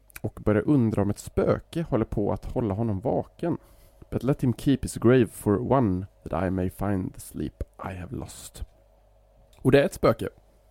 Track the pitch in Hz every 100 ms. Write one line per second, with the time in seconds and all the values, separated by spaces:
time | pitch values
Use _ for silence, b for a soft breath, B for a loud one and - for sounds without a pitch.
0 | - - 107 - - 104 - 147 113 104
1 | 98 104 - - 196 120 - - 165 120
2 | 117 - 101 92 - 127 113 95 117 98
3 | 139 - - - 170 151 b b b b
4 | - 131 120 147 135 113 - 135 95 -
5 | 113 131 107 - - 101 - 131 113 90
6 | 98 _ - 80 92 92 92 - 98 98
7 | - - - - 76 - - - - 90
8 | 87 - - - - - - _ _ _
9 | _ _ _ _ _ - 131 135 156 -
10 | 151 110 - - _ _ _